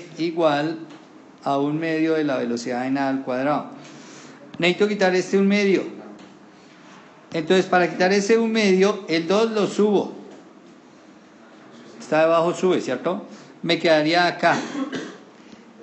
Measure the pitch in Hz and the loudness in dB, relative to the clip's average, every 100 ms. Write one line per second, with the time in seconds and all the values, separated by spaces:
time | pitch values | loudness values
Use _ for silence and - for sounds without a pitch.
0 | - - 170 165 160 143 156 160 - - | -10 -6 -4 0 0 2 -2 -6 -12 -20
1 | - - - - 143 139 143 151 165 160 | -20 -20 -20 -10 -4 -2 0 -2 -2 -2
2 | 160 160 147 127 120 120 127 123 131 135 | 0 0 -2 -2 -4 -6 -6 -6 -4 -2
3 | 135 135 131 127 139 139 - - - - | -2 -4 -4 -4 -2 -2 -6 -16 -20 -20
4 | - - - - - - 170 180 208 202 | -20 -20 -20 -20 -18 -2 0 2 0 2
5 | 190 185 175 190 196 208 202 170 - - | 2 2 0 2 2 2 2 0 -2 -12
6 | - - - - - - - - - - | -18 -20 -20 -20 -20 -20 -20 -20 -20 -20
7 | - - - 165 156 185 180 180 170 165 | -20 -20 -8 -6 2 2 4 2 2 2
8 | 185 202 196 226 226 226 208 185 196 202 | 2 2 4 2 2 2 4 4 4 2
9 | - 165 165 196 226 214 175 - 208 190 | -2 -2 0 2 2 0 -2 2 2 2
10 | - - - - - - - - - - | -2 -10 -18 -20 -20 -20 -20 -20 -20 -20
11 | - - - - - - - - - - | -20 -20 -20 -20 -20 -20 -20 -20 -20 -16
12 | - 151 160 165 170 - 185 143 - 127 | -2 2 4 4 2 0 0 0 -2 -4
13 | - 196 - - - - 165 165 170 156 | -4 -6 -10 -20 -20 -10 -4 0 2 2
14 | 151 170 175 170 226 233 - 285 269 - | 4 2 0 2 0 0 -4 -8 -8 -8
15 | - - - - - - - - | -12 -16 -20 -20 -20 -20 -20 -16